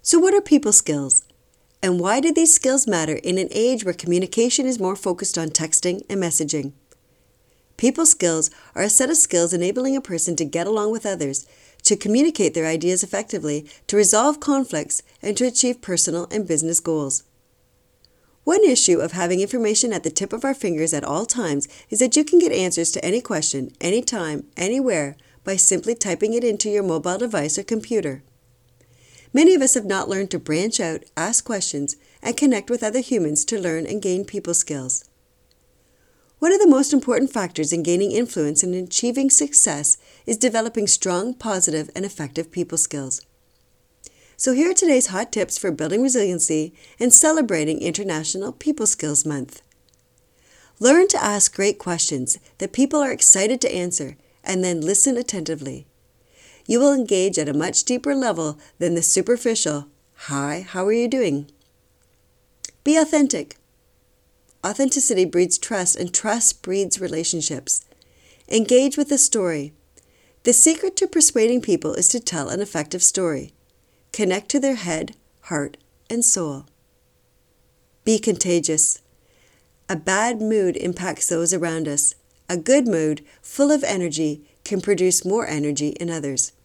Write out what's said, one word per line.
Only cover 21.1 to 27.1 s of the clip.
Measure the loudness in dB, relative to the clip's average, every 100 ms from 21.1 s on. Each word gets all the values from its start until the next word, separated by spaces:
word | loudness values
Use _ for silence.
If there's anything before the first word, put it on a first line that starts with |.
| -4 -4
times | -4 -2 -4 -6 -12 _
is | 0
that | 2
you | 2
can | 4 4
get | 4
answers | 0 -2 -2 -2
to | -2
any | -2 -2
question, | -2 -4 -2 -4 -8 _
anytime, | -2 -2 -2 -6 -6 -6 -10 -6
anywhere, | -2 0 0 0 -2 -8 _ _
by | -6 2
simply | 2 2 -2 -2
typing | -2 0 0
it | 2
into | 0 0 0
your | 0
mobile | 0 -2 -2